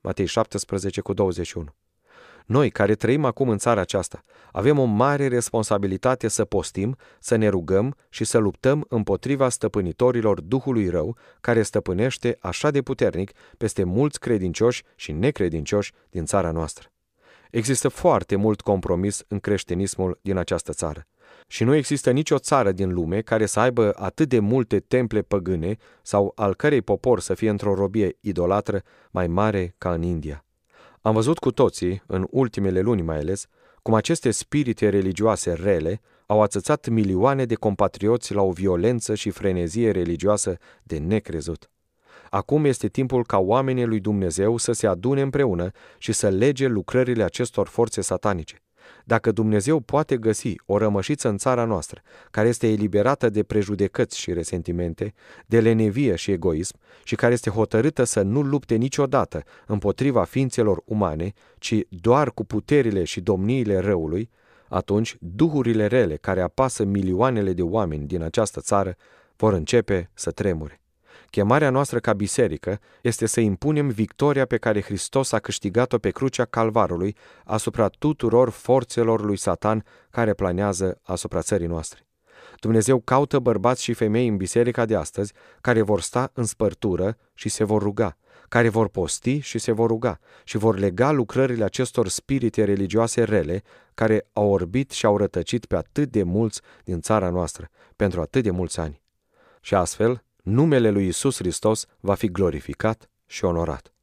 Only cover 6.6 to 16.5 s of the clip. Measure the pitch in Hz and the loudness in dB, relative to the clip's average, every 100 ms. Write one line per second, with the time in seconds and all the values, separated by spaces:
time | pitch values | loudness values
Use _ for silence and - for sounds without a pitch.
6.6 | 87 - 101 131 - _ - 117 107 98 | -4 -4 -4 -6 -14 _ -2 2 2 0
7.6 | 82 95 120 139 _ - 110 120 107 - | 0 0 0 -6 _ -6 0 2 2 0
8.6 | 131 147 151 120 101 98 - 139 131 - | 0 0 0 -4 0 -2 0 0 0 0
9.6 | 110 104 90 78 123 123 110 98 80 135 | -2 -2 -4 2 2 2 0 0 0 -4
10.6 | 135 120 95 85 78 117 _ _ - 117 | 0 0 0 0 -2 -6 _ _ 0 0
11.6 | 104 - - 90 123 - 123 - 95 87 | 2 -2 -2 -2 -2 -2 -4 -4 -6 -2
12.6 | 147 143 131 135 113 82 98 - - _ | 0 0 -2 0 0 0 -6 -8 -20 _
13.6 | 107 - 90 92 147 - - 113 92 82 | -6 -2 -2 2 0 -2 -2 0 0 2
14.6 | 113 123 - _ - 78 113 147 92 80 | 0 0 -8 _ -10 -2 -2 0 -2 -2
15.6 | 73 104 101 _ _ 92 78 101 87 | -2 -2 -2 _ _ -8 -2 0 0